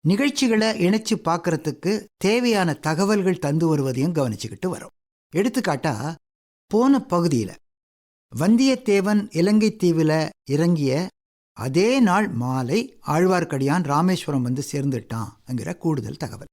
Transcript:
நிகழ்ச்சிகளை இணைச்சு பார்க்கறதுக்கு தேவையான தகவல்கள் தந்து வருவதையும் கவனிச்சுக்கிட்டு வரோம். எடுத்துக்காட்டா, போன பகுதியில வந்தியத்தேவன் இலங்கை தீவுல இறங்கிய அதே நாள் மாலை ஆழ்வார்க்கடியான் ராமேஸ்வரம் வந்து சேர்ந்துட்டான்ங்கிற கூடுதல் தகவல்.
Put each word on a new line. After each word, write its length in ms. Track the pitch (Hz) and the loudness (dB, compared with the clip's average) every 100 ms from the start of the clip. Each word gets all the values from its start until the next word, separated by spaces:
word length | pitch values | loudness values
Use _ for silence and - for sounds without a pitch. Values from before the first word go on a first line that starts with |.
| 151 | 0
நிகழ்ச்சிகளை 800 | 202 277 285 254 220 220 220 175 | 0 0 0 0 2 0 0 0
இணைச்சு 280 | 214 220 | 0 -2
பார்க்கறதுக்கு 920 | 220 - 170 175 160 156 - 170 214 - _ | -4 -2 -2 -2 -2 -4 -6 -4 -4 -8 _
தேவையான 580 | 190 233 247 208 175 | 0 2 2 2 0
தகவல்கள் 640 | 147 156 160 196 214 185 180 | -2 -2 0 0 2 0 -2
தந்து 280 | 143 156 165 | -2 0 2
வருவதையும் 460 | 147 135 127 151 | 2 0 0 0
கவனிச்சுக்கிட்டு 540 | 160 127 101 - - 185 | 0 -2 -4 -10 -6 -6
வரோம். 560 | 156 - _ _ _ _ 165 | -6 -12 _ _ _ _ -2
எடுத்துக்காட்டா, 760 | 226 247 190 143 160 107 143 160 _ _ _ _ _ | 0 0 -2 -2 -2 -4 -6 -10 _ _ _ _ _
போன 320 | 214 262 269 | 2 4 2
பகுதியில 580 | - 175 170 120 95 - _ _ _ _ _ _ _ 113 | 2 0 2 0 -2 -10 _ _ _ _ _ _ _ -2
வந்தியத்தேவன் 1000 | 175 233 269 254 254 196 190 214 202 160 | 2 4 4 2 2 2 2 0 0 0
இலங்கை 400 | 185 214 214 214 | 2 4 2 2
தீவுல 520 | 180 165 156 156 156 - - | 2 4 2 2 -2 -8 -4
இறங்கிய 600 | 143 170 165 139 139 185 _ _ _ _ | 0 2 2 0 0 -4 _ _ _ _
அதே 480 | - 120 147 214 269 | -8 -2 2 2 4
நாள் 280 | 220 185 208 | 4 4 0
மாலை 720 | 117 123 131 123 196 247 - - | -2 -2 -2 -2 -2 -4 -10 -2
ஆழ்வார்க்கடியான் 760 | 151 185 180 165 143 139 170 | 2 2 2 0 -2 0 0
ராமேஸ்வரம் 600 | 147 143 180 180 - 143 | 0 0 2 0 -2 -2
வந்து 200 | 123 131 135 | -2 -4 -4
சேர்ந்துட்டான்ங்கிற 1040 | 143 139 123 - 113 110 - - 123 160 175 | -4 -4 -4 -8 -10 -10 -14 -10 -8 -6 -6
கூடுதல் 400 | 165 143 113 - | -4 -4 -6 -10
தகவல். 300 | 151 - - | -12 -14 -20